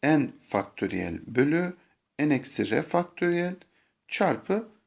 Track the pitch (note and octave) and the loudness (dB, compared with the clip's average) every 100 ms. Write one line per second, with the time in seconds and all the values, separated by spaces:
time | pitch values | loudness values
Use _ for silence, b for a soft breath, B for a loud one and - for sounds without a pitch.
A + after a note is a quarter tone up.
0 | C#3 D3+ C3+ - - G2+ - - F#2+ F#2 | 4 4 2 -4 -4 -2 -2 -4 -4 -2
1 | F2+ E2 - A#2 C#3 D#3+ F3+ F3+ b b | -4 -6 -4 0 2 2 -2 -6 b b
2 | _ _ D3+ C#3 - - G#2 A2 - F3 | _ _ 0 0 0 -2 0 0 2 0
3 | F3 - F3 F3 F3 F#3 b b b b | 0 -2 0 0 -2 -6 b b b b
4 | _ - G3 - - G3 A3+ _ | _ 0 2 0 -2 -4 -4 _